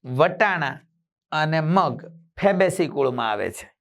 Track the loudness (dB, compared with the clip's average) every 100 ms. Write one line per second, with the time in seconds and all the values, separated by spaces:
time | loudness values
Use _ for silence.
0 | -4 2 2 2 -4 -2 -4 -8 _ _
1 | _ _ _ -2 0 0 2 2 0 -4
2 | -12 -20 _ 0 0 4 2 2 -2 0
3 | 0 0 -4 -2 -4 -8 -18 _